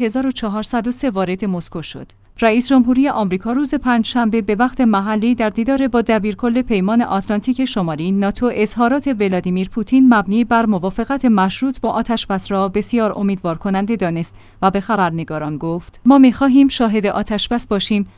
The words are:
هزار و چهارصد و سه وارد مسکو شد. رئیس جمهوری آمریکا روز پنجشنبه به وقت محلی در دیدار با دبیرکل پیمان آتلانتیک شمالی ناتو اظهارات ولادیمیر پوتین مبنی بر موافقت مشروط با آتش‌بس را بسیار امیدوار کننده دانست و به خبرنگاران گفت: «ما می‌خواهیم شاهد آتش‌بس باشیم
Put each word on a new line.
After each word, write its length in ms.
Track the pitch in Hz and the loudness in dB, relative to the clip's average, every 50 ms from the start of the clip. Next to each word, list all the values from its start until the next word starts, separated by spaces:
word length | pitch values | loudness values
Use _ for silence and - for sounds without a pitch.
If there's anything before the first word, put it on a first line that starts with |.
هزار 260 | 247 226 - 262 269 269 | -2 -2 -2 -2 -2 -2
و 40 | |
چهارصد 560 | 247 - 233 208 196 214 214 - - 240 208 247 | -4 -4 -4 -4 -4 -4 -4 -4 -4 -2 -2 -2
و 40 | |
سه 180 | 247 - - 262 | -4 -2 -2 -2
وارد 360 | 196 190 185 180 185 185 220 | -2 -2 -2 -2 -2 -4 -2
مسکو 360 | 196 185 175 160 - - 170 | -4 -4 -4 -6 -8 -10 -12
شد. 300 | 151 - - 131 131 - _ _ _ _ - - | -10 -10 -12 -14 -16 -18 _ _ _ _ -4 0
رئیس 260 | 233 226 214 247 240 - | 2 2 4 2 2 4
جمهوری 420 | 277 262 240 240 254 254 277 285 | 4 4 4 4 2 2 2 0
آمریکا 420 | - - 214 185 185 185 - 226 | 0 -2 -2 -2 -2 -4 -2 -2
روز 240 | 240 269 294 254 302 | -2 -2 -2 -2 -2
پنجشنبه 680 | 277 - 254 240 233 220 - - 247 233 220 202 226 | -2 0 0 0 0 0 0 0 0 0 0 0 0
به 140 | 202 208 208 | 0 0 0
وقت 260 | 196 247 254 - - | 0 0 0 2 2
محلی 540 | 254 226 208 196 196 214 214 220 208 240 247 | 2 2 2 2 0 0 -2 0 0 0 0
در 140 | 240 226 214 | 2 0 -2
دیدار 380 | 214 226 226 233 269 269 269 254 | -2 -2 0 0 0 0 0 0
با 140 | 233 240 | 2 0
دبیرکل 600 | 226 - 226 214 196 214 196 - - 240 233 254 | 2 2 0 0 0 -2 -4 -2 -2 0 0 0
پیمان 400 | 247 - 233 190 180 202 226 233 | 0 0 0 0 2 2 2 2
آتلانتیک 640 | 240 - 185 196 196 - 208 208 208 262 247 - 262 | 2 0 0 -2 -2 -2 -4 -2 -2 -2 -2 -2 -2
شمالی 460 | 247 - 214 180 165 156 147 160 185 | -2 -2 -2 -2 -2 -2 -4 -2 -2
ناتو 400 | 196 196 202 202 208 - 247 240 - | 0 0 0 -2 -2 0 -2 -2 0
اظهارات 640 | - 220 208 - 233 240 233 269 294 - 285 262 208 | 0 -2 -2 0 0 0 2 2 0 0 -2 -2 0
ولادیمیر 500 | 208 196 185 180 180 185 180 185 190 190 | 0 0 0 -2 -2 -2 -2 -2 -2 -4
پوتین 440 | - 233 208 - 247 269 262 254 240 | -4 -6 -2 2 4 6 6 6 6
مبنی 300 | 208 190 185 202 233 240 | 4 4 2 0 0 2
بر 220 | - 240 233 226 | 2 2 2 2
موافقت 600 | 214 208 175 160 190 190 - 226 - 277 269 - | 2 0 0 0 -4 -4 -4 -4 -4 -2 0 2
مشروط 540 | 247 220 190 185 190 190 - 254 277 254 - | 2 4 4 2 0 0 -2 -4 -4 -4 -2
با 80 | - 220 | -4 -2
آتش‌بس 640 | - 220 226 - 233 220 - - 196 185 - - | -2 -2 -2 -2 -2 -4 -4 -4 -4 -4 -4 -2
را 160 | 202 196 196 196 | -2 -2 0 0
بسیار 460 | 190 208 208 - - 233 220 208 - | -2 -4 -4 0 0 0 0 0 0
امیدوار 420 | - 202 196 196 185 - 175 165 165 | 0 -2 -2 -2 -2 -2 -4 -4 -4
کننده 380 | - 202 190 190 202 202 233 | -2 -2 -2 -2 -2 -2 -2
دانست 400 | 190 190 170 165 165 165 - - - - - - - | -2 -2 -2 -2 -2 -4 -6 -10 -16 -20 -20 -8 -2
و 100 | - 190 | -2 0
به 80 | 185 202 | 0 0
خبرنگاران 800 | 185 - 226 202 185 170 160 165 160 - 156 156 151 151 156 147 | -2 -2 0 0 0 0 -2 -4 -6 -6 -6 -6 -6 -6 -6 -6
گفت: 440 | 165 165 165 175 - - - - - | -6 -6 -6 -6 -8 -12 -10 -2 4
«ما 120 | 233 277 277 | 6 6 8
می‌خواهیم 500 | 262 254 208 - 277 269 247 277 277 269 | 8 6 4 4 2 4 6 6 4 4
شاهد 380 | - - 247 220 208 220 196 | 2 0 0 0 0 0 0
آتش‌بس 600 | 202 - 196 208 - 220 202 - - 240 240 - - | 0 -2 -2 -4 -4 -4 -4 -4 -2 -4 -4 -4 -2
باشیم 400 | 214 196 - - 214 202 202 190 - | -4 -2 -2 0 0 0 -2 -4 -8